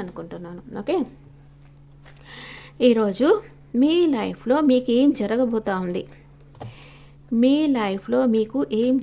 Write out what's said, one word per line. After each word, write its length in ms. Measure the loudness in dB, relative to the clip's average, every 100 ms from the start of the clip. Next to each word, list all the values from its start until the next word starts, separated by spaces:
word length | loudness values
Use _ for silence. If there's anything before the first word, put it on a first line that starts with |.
అనుకుంటున్నాను. 580 | -8 -12 -14 -14 -14 -16 -14 -12
ఓకే, 200 | -4 -4 -4 -10 -20 -20 -20 -20 -20 -20 -20 -20 -20 -20 -20 -20 -18 -18 -18 2
ఈరోజు 600 | 4 4 2 2 2 2 -2 -20 -8
మీ 320 | 0 2 4 2
లైఫ్లో 540 | 0 -4 -6 -2 2 4
మీకు 180 | 2 2
ఏం 180 | 2 4 2
జరగబోతా 540 | -2 0 0 -2 -4 -4 -4
ఉంది, 160 | -8 -10 -20 -20 -20 -20 -18 -18 -18 -20 -20 -20 -20 -4 2
మీ 240 | 4 4 2
లైఫ్లో 600 | 0 -2 -4 -4 0 2
మీకు 400 | 0 0 -4 -4
ఏం 220 | 0 0 0